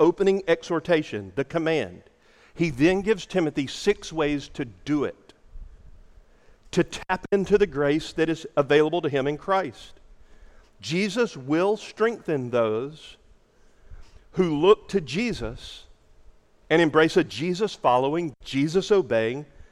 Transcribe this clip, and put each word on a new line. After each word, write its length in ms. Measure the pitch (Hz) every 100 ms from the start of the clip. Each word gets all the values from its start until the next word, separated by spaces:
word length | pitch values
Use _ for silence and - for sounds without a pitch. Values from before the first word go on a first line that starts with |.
opening 420 | 165 175 196 190 -
exhortation, 840 | 165 - 165 175 165 - 107 95
the 100 | 95
command, 600 | 139 170 160 160 95 90 - _ _ _ _
he 160 | - 165
then 320 | 123 160 185
gives 240 | 196 208 -
Timothy 400 | 185 156 151 131
six 440 | - 202 208 -
ways 380 | 160 147 143 139
to 100 | -
do 400 | 127 95 - 147
it, 300 | 110 - - _ _ - - - - - - - - _ _ - _
to 120 | -
tap 440 | 160 - - 185 -
into 280 | 202 190 196
the 80 | 202
grace 480 | 139 143 156 -
that 160 | - 160
is 160 | 156 - -
available 460 | 139 147 156 170
to 80 | 160
him 160 | 135 139
in 100 | 147
Christ. 640 | - 190 156 - - - - - - - - - - _
Jesus 560 | 95 170 208 214 233 143
will 400 | 127 160 190 214
strengthen 720 | - - 226 226 - 147 123
those 680 | 120 110 110 139 156 - - _ _ _ _ _ _ - - - - -
who 260 | - 180 147
look 300 | 180 214 -
to 140 | 196
Jesus 840 | 139 156 240 135 113 131 - - - _ _ - - - _ _ -
and 100 | 160
embrace 380 | 160 151 160 185
a 60 |
Jesus-following, 1120 | 135 104 175 180 214 - 139 123 135 160 165 -
Jesus-obeying 1000 | - 135 156 180 185 202 120 117 110 135 151 - -